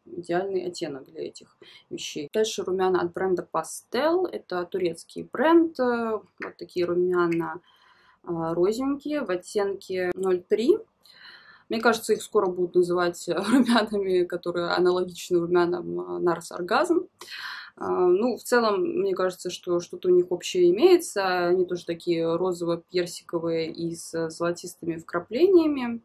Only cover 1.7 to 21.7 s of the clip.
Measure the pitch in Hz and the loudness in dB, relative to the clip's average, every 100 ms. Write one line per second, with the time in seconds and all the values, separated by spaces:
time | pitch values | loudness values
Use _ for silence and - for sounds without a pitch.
1.7 | - - - - 151 147 214 220 - 185 | -20 -16 -12 -10 -10 -6 -2 -2 -2 -4
2.7 | 185 185 180 175 170 190 180 170 160 160 | 0 2 2 0 -2 -2 -2 -2 -6 -6
3.7 | - - 233 302 349 370 208 - 180 175 | -10 -6 0 2 2 -2 -6 -8 -6 -4
4.7 | 196 180 165 - 170 165 - 294 339 330 | -2 -2 -4 -12 -14 -10 0 6 6 6
5.7 | 330 247 240 226 214 - - 196 - 175 | 0 -2 0 -2 -4 -8 -12 -12 -12 -10
6.7 | 180 175 175 180 180 170 170 165 170 _ | -4 0 0 2 2 2 0 -4 -8 _
7.7 | _ _ _ _ _ - 170 165 170 185 | _ _ _ _ _ -8 -4 -2 0 2
8.7 | 226 269 277 294 294 220 185 - 214 196 | 2 -2 -2 -4 -4 -2 -6 -4 -2 -2
9.7 | 190 - 185 180 185 190 180 - 208 240 | -4 -6 -4 -2 0 2 0 2 2 4
10.7 | 427 - _ _ - - - - - - | 2 0 _ _ -20 -20 -20 -20 -18 -6
11.7 | 226 233 220 - 208 - 214 190 180 175 | 2 2 2 0 -2 0 0 0 0 0
12.7 | 175 175 175 175 175 - 160 208 269 233 | 2 2 2 0 -2 -4 -4 4 4 6
13.7 | 233 214 208 190 185 180 175 175 175 175 | 4 2 0 2 2 0 -4 -4 -4 0
14.7 | 180 180 180 180 175 - 175 170 180 175 | 2 2 2 -2 -6 -2 0 2 2 2
15.7 | 175 170 175 180 175 175 165 - - 175 | -2 -6 -8 -6 -2 -2 -2 -6 -8 -2
16.7 | 240 339 339 - - - - - - - | 0 2 0 -2 -14 -18 -16 -14 -14 -16
17.7 | - 190 185 180 180 247 214 - 247 226 | -10 -4 0 4 4 2 -2 0 2 2
18.7 | 196 175 - 196 185 185 180 180 175 - | 0 -2 -2 -2 0 -2 -4 -10 -10 -4
19.7 | 175 175 180 185 180 175 175 - 185 175 | -4 -4 -4 2 4 4 -2 -4 4 4
20.7 | 190 349 349 - 208 190 180 175 185 180 | 6 6 6 4 -2 0 2 2 2 0